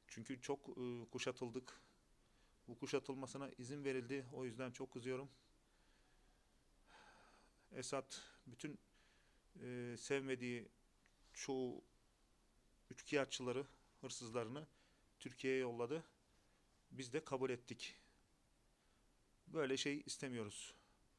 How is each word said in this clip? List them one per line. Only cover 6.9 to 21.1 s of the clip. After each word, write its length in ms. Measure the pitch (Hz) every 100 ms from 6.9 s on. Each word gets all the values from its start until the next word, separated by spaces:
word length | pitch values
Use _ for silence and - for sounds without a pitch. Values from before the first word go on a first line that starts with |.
| - - - - - - - -
Esad 420 | - 127 135 - - - - -
bütün, 320 | 120 151 143 - - - - - - - -
e, 340 | 123 123 120 120
sevmediği 680 | - 139 135 127 123 120 107 - - - - - -
çoğu 500 | - - 135 127 - - - - _ - - - - - - -
üçkağıtçıları, 800 | - - 147 131 - 123 123 135 - - -
hırsızlarını 640 | 131 - 120 120 110 139 156 - - - - -
Türkiye'ye 400 | 135 - 131 131
yolladı. 440 | 127 117 120 156 - - - - - - - - -
Biz 220 | 123 131
de 100 | 139 -
kabul 240 | 135 131
ettik. 460 | 123 - 120 - - - - - - - - - _ _ - - - - - -
Böyle 300 | 156 135 135
şey 260 | 147 147 -
istemiyoruz. 720 | - 139 120 104 - - - - - -